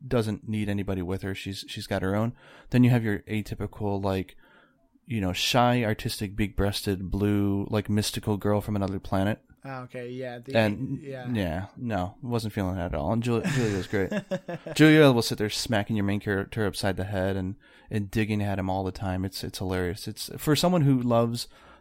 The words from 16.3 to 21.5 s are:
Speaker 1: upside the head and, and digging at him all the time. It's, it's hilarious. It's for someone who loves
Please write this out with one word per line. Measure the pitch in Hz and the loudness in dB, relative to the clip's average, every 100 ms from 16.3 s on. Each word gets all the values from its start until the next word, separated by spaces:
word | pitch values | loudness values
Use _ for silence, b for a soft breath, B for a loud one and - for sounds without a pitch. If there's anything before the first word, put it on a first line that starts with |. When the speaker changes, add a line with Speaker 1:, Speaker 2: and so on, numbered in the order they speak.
| 98 - 113 101 | -2 -2 -2 -2
Speaker 1:
upside | - 98 90 | 0 -2 -2
the | |
head | 92 98 95 95 | -2 -2 0 -2
and, | 92 98 B B B | -4 -8 B B B
and | 107 98 | -6 -2
digging | 113 107 104 | -2 0 0
at | 101 98 | 0 -2
him | 95 | -2
all | 95 | -2
the | 95 | -2
time. | - 95 92 | -4 -4 -2
It's, | 98 - | -4 -6
it's | - - | -10 -6
hilarious. | 95 92 90 - 110 | -2 -2 -2 -4 -10
It's | - - - | -10 -10 -4
for | 151 | 2
someone | 143 175 180 | 4 4 4
who | 143 127 | 4 4
loves | 120 117 117 120 - | 4 4 2 -2 -8